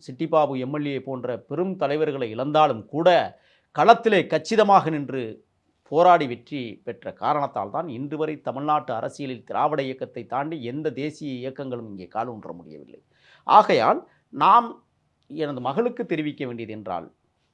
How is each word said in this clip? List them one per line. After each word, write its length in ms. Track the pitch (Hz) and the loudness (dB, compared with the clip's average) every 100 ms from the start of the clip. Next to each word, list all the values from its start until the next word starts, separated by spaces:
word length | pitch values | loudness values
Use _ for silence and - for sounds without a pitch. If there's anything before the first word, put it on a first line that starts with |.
| - | -14
சிட்டிபாபு 520 | 127 165 160 143 131 | -8 0 2 2 0
எம் 160 | 131 | -6
எல் 120 | 151 143 | -6 -4
ஏ 140 | 135 | -6
போன்ற 380 | 135 131 123 117 | -8 -8 -6 -8
பெரும் 380 | - 143 190 185 | -6 -4 -4 -2
தலைவர்களை 540 | 139 151 156 135 117 | -2 0 -2 -2 -6
இழந்தாலும் 560 | 113 139 151 151 110 - | -4 0 4 4 2 -6
கூட 540 | 147 175 165 98 - _ _ _ - | 2 6 6 2 -8 _ _ _ 2
களத்திலே 480 | 185 233 220 196 - | 6 6 6 2 2
கச்சிதமாக 640 | 156 - 220 202 190 151 | -2 0 2 6 6 4
நின்று 540 | 151 127 131 110 - _ _ _ _ | -4 -6 -8 -8 -12 _ _ _ _
போராடி 440 | - 147 180 170 139 | -2 4 6 6 4
வெற்றி 540 | 120 - 147 117 - | -8 -10 -10 -10 -12
பெற்ற 280 | - 113 98 | -14 -12 -12
காரணத்தால் 580 | - 117 147 139 117 101 | -6 -2 -2 -2 -6 -6
தான் 180 | 139 170 | -8 -8
இன்று 280 | 117 143 151 | -10 -8 -6
வரை 240 | 156 147 | -6 -6
தமிழ்நாட்டு 540 | 139 120 151 151 147 | -10 -6 -2 -2 -2
அரசியலில் 500 | 113 131 - 135 120 | -6 -6 -8 -12 -12
திராவிட 380 | - 107 147 151 | -8 -2 0 0
இயக்கத்தை 440 | 131 131 127 123 107 | -4 -6 -10 -12 -8
தாண்டி 380 | 127 151 165 | -6 -6 -8
எந்த 260 | 117 139 151 | -8 -6 -6
தேசிய 420 | 123 147 147 147 | -6 -8 -8 -10
இயக்கங்களும் 540 | 123 131 131 135 120 113 | -10 -10 -10 -10 -10 -12
இங்கே 180 | 98 87 | -14 -10
கால் 200 | 104 127 | -8 -8
ஊன்ற 260 | 110 80 | -10 -14
முடியவில்லை. 500 | 85 78 76 - - _ _ _ _ | -16 -18 -20 -20 -20 _ _ _ _
ஆகையால் 640 | - 196 208 147 113 294 - _ _ | 4 6 6 4 4 2 -2 _ _
நாம், 560 | 135 170 233 233 - _ _ _ _ - | 2 6 6 4 -8 _ _ _ _ -14
எனது 340 | 151 147 127 | -6 -6 -4
மகளுக்கு 460 | 123 147 240 247 - | -4 -2 -2 -4 -6
தெரிவிக்க 400 | 160 151 135 131 | -4 -4 -6 -8
வேண்டியது 260 | 117 107 | -8 -12
என்றால், 400 | 107 98 87 80 _ _ _ _ | -12 -8 -10 -10 _ _ _ _